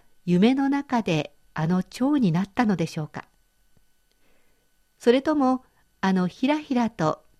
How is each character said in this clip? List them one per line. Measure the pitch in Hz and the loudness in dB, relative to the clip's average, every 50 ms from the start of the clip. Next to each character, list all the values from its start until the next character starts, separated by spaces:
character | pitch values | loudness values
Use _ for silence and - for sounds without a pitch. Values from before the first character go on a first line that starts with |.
| - _ _ _ - | -20 _ _ _ -4
夢 | 175 175 180 190 233 269 | 0 2 4 4 4 2
の | 269 277 277 | 2 0 -2
中 | 277 277 277 - - 240 | -2 -2 -4 -2 -4 -2
で | 220 - 170 156 147 - _ _ _ _ - | -2 0 -2 -2 -2 -4 _ _ _ _ -8
あ | - 156 | -6 -2
の | 160 185 185 185 | -2 -2 -2 -4
蝶 | - - - 247 269 302 294 | -6 -6 -4 -2 0 0 2
に | 247 185 156 | 2 2 0
な | 175 196 | 0 -2
っ | - - | -4 -2
た | - 247 | -2 0
の | 214 196 | 0 0
で | 160 165 | -2 -4
し | 160 - 170 | -6 -6 -8
ょ | 151 | -10
う | 147 | -10
か。 | - - - _ _ _ _ _ _ _ _ _ _ _ _ _ _ _ _ _ _ _ _ _ _ _ _ _ _ _ _ _ _ _ _ _ _ _ | -12 -16 -18 _ _ _ _ _ _ _ _ _ _ _ _ _ _ _ _ _ _ _ _ _ _ _ _ _ _ _ _ _ _ _ _ _ _ _
そ | - 247 233 | 2 4 4
れ | 262 - | 4 4
と | 330 311 | 0 0
も、 | 294 269 254 254 254 - _ _ _ _ _ _ _ | 0 2 0 0 -2 -4 _ _ _ _ _ _ _
あ | - 190 190 | -2 0 2
の | 185 180 | 2 0
ひ | 180 - - - 262 | -2 -4 -2 -2 0
ら | 294 302 | 0 -2
ひ | 302 - 269 | -2 -2 -2
ら | 247 233 220 | -2 -2 -2
と | 226 - 165 156 - - _ _ _ _ | -2 -2 -2 -2 -2 -4 _ _ _ _